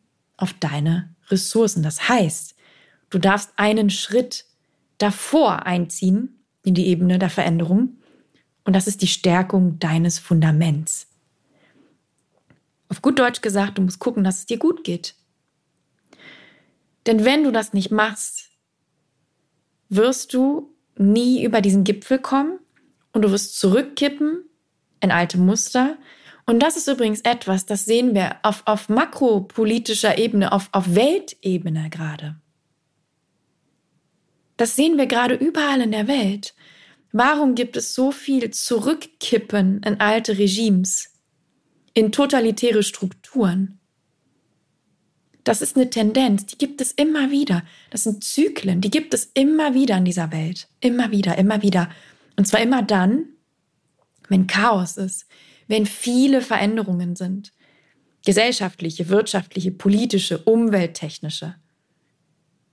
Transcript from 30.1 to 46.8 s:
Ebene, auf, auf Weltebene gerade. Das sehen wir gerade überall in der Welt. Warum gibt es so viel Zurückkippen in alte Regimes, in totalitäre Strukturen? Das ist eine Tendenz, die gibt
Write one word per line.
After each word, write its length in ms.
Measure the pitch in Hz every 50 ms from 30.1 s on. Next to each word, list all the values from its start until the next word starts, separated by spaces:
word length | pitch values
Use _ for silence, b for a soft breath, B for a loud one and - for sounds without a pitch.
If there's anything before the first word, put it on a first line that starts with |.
| 185 -
Ebene, 360 | 220 233 220 202 196 - -
auf, 160 | 196 190 -
auf 240 | - 202 185 180 175
Weltebene 920 | 190 233 285 339 392 - - - _ - 196 185 175 180 180 156 160 156 156
gerade. 480 | 160 160 160 156 151 151 - 151 156 156 _ _ _ _ _ _ _ _ _ _ _ _ _ _ _ _ _ _ _ _ _ _ _ _ _ _ _ _ _ _ _ _ _ _ _ _ _ _ _ _ _ _ _
Das 220 | - 233 233 - -
sehen 200 | 285 320 330 285
wir 100 | 262 -
gerade 280 | 247 233 247 254 254
überall 460 | 254 269 320 302 320 294 285 277 262
in 100 | 240 220
der 160 | 214 214 208 214
Welt. 460 | 285 277 233 190 196 208 202 - b b b b b b b b b b b b
Warum 440 | - 214 240 262 302 294 302 269 247
gibt 200 | 233 247 240 -
es 180 | - - - -
so 180 | - 254 269
viel 380 | 277 - - - 269 262 233 214
Zurückkippen 1300 | - - - - 247 226 208 262 320 311 - - _ - - - - 214 - - - 208 190 185 190 202 -
in 160 | 214 208 208
alte 380 | 214 208 214 226 226 - 214 190
Regimes, 760 | 208 196 185 208 226 220 196 185 185 - - - - - _ _ _ _ _ _ _ _ _ _ _ _ _ _ _ _ -
in 200 | 220 220 214 220
totalitäre 720 | - 277 269 285 262 233 226 208 214 - 240 220 214 202
Strukturen? 920 | - - - - 185 - - - - - 269 220 185 175 190 190 190 - _ _ _ _ _ _ _ _ _ _ _ _ _ _ _ _ _ _ _ _ _ _ _ _ _ _ _ _ _ _ _ _ _ -
Das 200 | - 233 - 311
ist 120 | - -
eine 140 | 269 254 247
Tendenz, 560 | - 233 220 208 220 262 262 247 202 196 202
die 120 | - - -
gibt 220 | 294 262 285 -